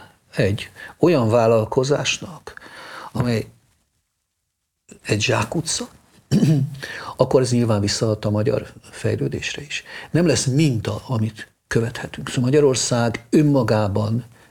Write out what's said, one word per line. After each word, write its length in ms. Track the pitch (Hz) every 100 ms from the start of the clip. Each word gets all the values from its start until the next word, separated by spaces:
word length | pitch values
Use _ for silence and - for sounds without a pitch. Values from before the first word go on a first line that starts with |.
| - _ _ -
egy 340 | 98 101 - - - -
olyan 300 | 160 156 110
vállalkozásnak, 1300 | 120 113 117 107 135 131 139 135 - 196 160 - - - - - - -
amely 340 | - 123 113 - _ _ _ _ _ _ _ _ _ _ _ _ _ _ -
egy 200 | - 107
zsákutca, 640 | - 113 110 170 - - 240 - _ _ _
<clears throat> 880 | - 135 147 135 - - - - -
akkor 240 | 131 135
ez 100 | 123
nyilván 300 | 123 117 107
visszahat 440 | 104 - 113 107
a 60 | 110
magyar 420 | 107 110 113 - - -
fejlődésre 720 | - 107 - 139 - - -
is. 200 | 147 - - - -
Nem 160 | 151 175
lesz 200 | 120 -
minta, 560 | 135 160 113 107 104 -
amit 460 | 113 110 - - _ _
követhetünk. 640 | 117 113 - - - -
Szóval 160 | -
Magyarország 800 | 123 147 143 123 - 123 117 113 -
önmagában 920 | 160 147 139 113 110 104 104 107 117 - - _